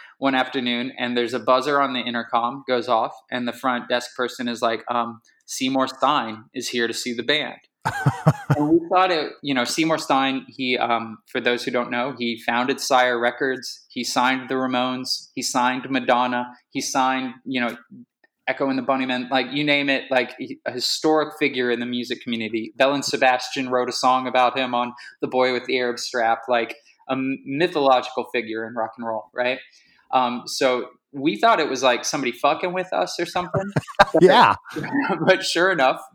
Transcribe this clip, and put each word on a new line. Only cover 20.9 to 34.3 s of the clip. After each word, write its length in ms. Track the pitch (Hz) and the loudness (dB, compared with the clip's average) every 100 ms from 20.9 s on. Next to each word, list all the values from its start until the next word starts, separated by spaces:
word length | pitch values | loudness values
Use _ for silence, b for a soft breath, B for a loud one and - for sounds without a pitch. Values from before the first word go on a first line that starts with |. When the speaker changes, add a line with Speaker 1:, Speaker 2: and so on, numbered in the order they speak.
| - 156 156 147 - | 0 2 2 2 0
Speaker 1:
figure 320 | 147 127 123 | -2 0 0
in 100 | 117 | 0
the 60 | 120 | -2
music 340 | 123 117 123 | -4 -6 -8
community. 540 | - 117 110 113 110 120 | -6 -6 -4 -6 -6 2
Belle 160 | 135 | 2
and 120 | 143 | 2
Sebastian 640 | 135 139 131 127 - - 127 | -2 2 2 2 -2 -6 -2
wrote 180 | 127 123 | 0 0
a 40 | |
song 340 | 117 131 127 127 | 0 2 2 2
about 320 | 127 123 135 | 2 2 2
him 160 | 127 | -2
on 180 | 123 120 117 B B | -2 -4 -6 B B
The 60 | 139 | -4
Boy 260 | 127 127 | 2 2
with 100 | 123 | 2
the 140 | 123 131 | 0 -2
Arab 200 | 123 120 | 0 -4
Strap, 420 | - 127 113 113 - | -4 0 0 0 0
like, 280 | 120 113 - b b b | 0 0 -8 b b b
a 40 | |
m-, 260 | 131 131 135 - | -4 -4 -6 -6
mythological 800 | 139 175 160 139 127 117 - 113 | 0 0 2 4 4 2 -6 -4
figure 320 | 123 113 110 113 | -4 -4 -6 -8
in 80 | |
rock 160 | 120 110 - | -6 -6 -6
and 80 | 117 | -6
roll, 240 | 110 110 | -6 -8
right? 280 | - 123 135 - b b b b | -4 -2 -2 -8 b b b b
Um, 320 | 127 123 123 | 0 2 -2
so 440 | - - 135 127 104 _ _ | -6 0 2 2 -4 _ _
we 220 | 139 139 202 | -4 -2 2
thought 220 | 226 214 | 4 4
it 100 | 147 | 2
was, 120 | 131 | 2
like, 220 | 131 120 | 2 2
somebody 280 | - 131 127 | 0 -4 -4
fucking 420 | 120 143 156 185 | 0 0 0 -2
with 180 | 180 180 | -4 -4
us 260 | - 180 - | -2 -2 -2
or 60 | |
something. 480 | 175 185 180 196 196 - | -4 -4 -2 -4 -2 -4
Speaker 2:
<laughs> 60 | - - 196 160 | -4 2 4 8
Yeah. 360 | 175 | 8